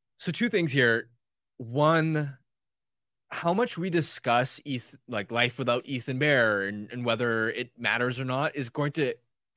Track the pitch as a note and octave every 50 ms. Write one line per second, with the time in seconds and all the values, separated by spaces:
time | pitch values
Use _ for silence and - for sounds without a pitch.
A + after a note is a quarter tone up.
0 | _ _ _ - - - D#3+ - A3+ A#3+ - G3 E3+ D3+ B2+ C#3+ B2+ A#2 A2+ A#2
1 | - - _ _ _ _ _ _ _ _ _ - B2+ A2+ A#2 C#3 D3 D#3 E3 E3
2 | D#3 D#3+ D#3 D3+ D3 C#3+ C3+ - _ _ _ _ _ _ _ _ _ _ _ _
3 | _ _ _ _ _ - - - - E3+ F3+ G3+ A#3+ A#3+ - E3 E3+ F#3+ E3 F3
4 | D3 - - - - B2+ A#2 A#2+ C3 - - - - C#3+ C3+ A#2+ - - - -
5 | _ - A#2+ G#2 G2+ - A2+ A#2 A#2+ A#2+ - - C3+ B2 A#2+ B2+ - - C#3 B2
6 | - - B2+ C3 D3 D3+ C#3+ C3 A#2 A2 G#2 G2+ G2 G2 G#2 G#2 G#2+ - - B2
7 | A#2+ A#2+ A2+ A2+ B2 A#2+ A2+ A2+ A2 A2+ D#2 G#2 B2+ A#2+ _ - A#2+ G#2+ G#2+ A#2+
8 | B2 B2 B2 B2 C3 B2+ B2+ C3+ D3 D#3+ - C#3+ C3 A#2 - - C#3+ D3 C#3+ E3
9 | D3 B2+ - - _ _ _ _ _ _ -